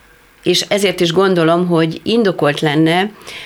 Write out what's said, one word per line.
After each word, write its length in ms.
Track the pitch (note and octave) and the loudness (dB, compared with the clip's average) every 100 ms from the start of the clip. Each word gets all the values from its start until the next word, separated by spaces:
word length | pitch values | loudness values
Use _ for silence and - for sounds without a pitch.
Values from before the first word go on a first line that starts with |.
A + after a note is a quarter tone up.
| - - _ _ | -20 -20 _ _
és 220 | - F3 - | -2 -2 -2
ezért 320 | G3+ G3 F3+ | -2 -2 0
is 120 | E3+ | -2
gondolom, 560 | E3 G3 F3+ D#3+ E3+ F3+ | 2 2 2 2 2 2
hogy 340 | E3+ E3 - | 0 0 -4
indokolt 560 | - A3+ G3+ D#3 D3 C#3+ | -2 0 0 0 -2 0
lenne, 520 | D#3+ C#3+ D#3+ E3+ G3+ - - - | -2 2 2 2 -2 -6 -18 -18